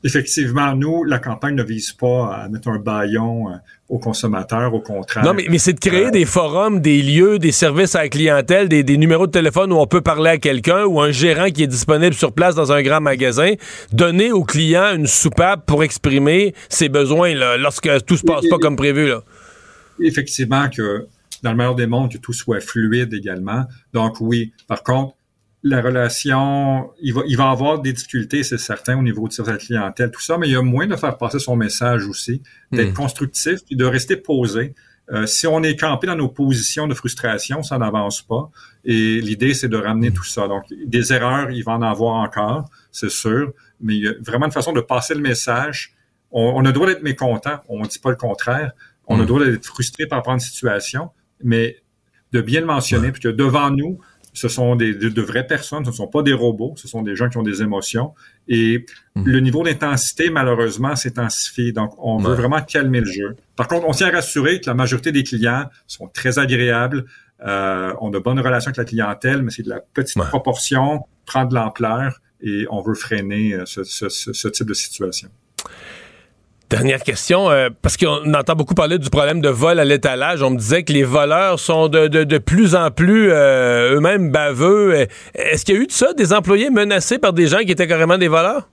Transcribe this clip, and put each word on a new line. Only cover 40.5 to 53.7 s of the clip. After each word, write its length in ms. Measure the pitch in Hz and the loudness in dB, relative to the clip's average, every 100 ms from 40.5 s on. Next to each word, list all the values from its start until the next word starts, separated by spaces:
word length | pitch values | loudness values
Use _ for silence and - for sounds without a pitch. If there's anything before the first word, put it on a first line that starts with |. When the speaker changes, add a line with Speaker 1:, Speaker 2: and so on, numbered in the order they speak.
| 98 - - 123 | -4 -8 -14 -4
Speaker 1:
des 260 | 117 117 | -2 0
erreurs, 380 | 127 120 139 139 | 0 0 -2 -4
il 120 | 127 | -6
va 100 | 113 | -4
en 80 | 113 | -2
avoir 340 | 113 104 113 113 | -2 0 -2 0
encore, 500 | 104 - 104 143 139 _ _ | -4 -4 -4 -4 -8 _ _
c'est 180 | - 104 | -8 -6
sûr, 400 | - 113 117 143 - _ _ | -4 -2 -2 -4 -10 _ _
mais 140 | 110 107 | -6 -4
il 80 | 104 | -4
y 20 | |
a 60 | 113 | -6
vraiment 240 | 113 135 151 | -6 -4 -2
une 60 | |
façon 220 | 143 135 | -4 -2
de 80 | 151 | -4
passer 340 | 117 123 - 147 | -2 -4 -4 -4
le 60 | |
message. 720 | 143 117 - 120 147 139 - _ _ _ _ | -4 -4 -2 -4 -4 -8 -14 _ _ _ _
On, 120 | 120 | -2
on 160 | 113 131 | -2 2
a 60 | 131 | 2
le 40 | |
droit 160 | 135 185 | 2 0
d'être 160 | 185 | 0
mécontent, 560 | 151 131 131 107 143 147 _ | -4 -4 -2 -2 -6 -10 _
on 140 | 110 | -10
ne 60 | 107 | -8
dit 120 | - | -6
pas 120 | 131 | -6
le 40 | 123 | -4
contraire. 560 | 120 101 - 131 143 - - _ - | -6 -6 -4 -4 -6 -12 -20 _ -2
On 80 | 110 | 0
a 20 | |
le 60 | |
Speaker 2:
Hmm. 40 | 113 | 2
Speaker 1:
droit 160 | 131 139 | 2 2
d'être 200 | 110 - | 0 -6
frustré 400 | - 123 - 151 | -6 -6 -6 -6
par 140 | 143 | -4
rapport 140 | 113 | -2
à 20 | 127 | -4
une 40 | |
situation, 680 | 123 - 123 101 - 131 170 _ _ _ | -4 -6 -4 -2 -4 -8 -10 _ _ _
mais 340 | 123 113 117 - _ _ _ _ _ | 0 0 0 -6 _ _ _ _ _
de 100 | 120 | -4
bien 200 | 107 147 | 0 -2
le 60 | 165 | 0
mentionner, 400 | 143 - 123 123 | -2 0 0 0
Speaker 2:
Ouais. 40 | |
Speaker 1:
puis 100 | 131 | -2
que 60 | 120 | -4
devant 420 | 110 135 143 143 | 0 0 2 0